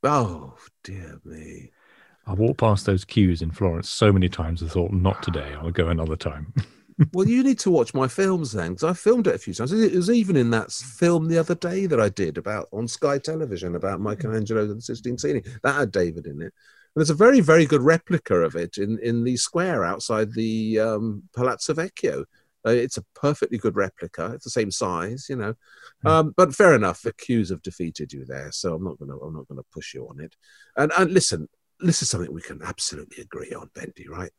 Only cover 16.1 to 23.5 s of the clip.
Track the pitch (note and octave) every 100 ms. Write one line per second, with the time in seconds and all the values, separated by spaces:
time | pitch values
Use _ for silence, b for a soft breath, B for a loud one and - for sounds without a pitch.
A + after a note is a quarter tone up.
16.1 | E2 D2 C#2+ F2+ _ b b b - D3+
17.1 | D#3 A3 C4+ D#3 D#3+ D3+ D3 C3 E3 -
18.1 | E3+ - F2+ E2 E2 F2 - G2+ A2 A#2
19.1 | A#2 A#2+ B2 - F3 F#3 C#3+ F2 F#2+ -
20.1 | A2 A2 A2+ A2+ A2 A2 A2 A2 G#2+ A2+
21.1 | G#2 F2+ - B2+ A2+ - D#3 F3+ - -
22.1 | C#2 - _ _ _ A2+ A#2+ B2 - F#2+
23.1 | - C#3+ D3 -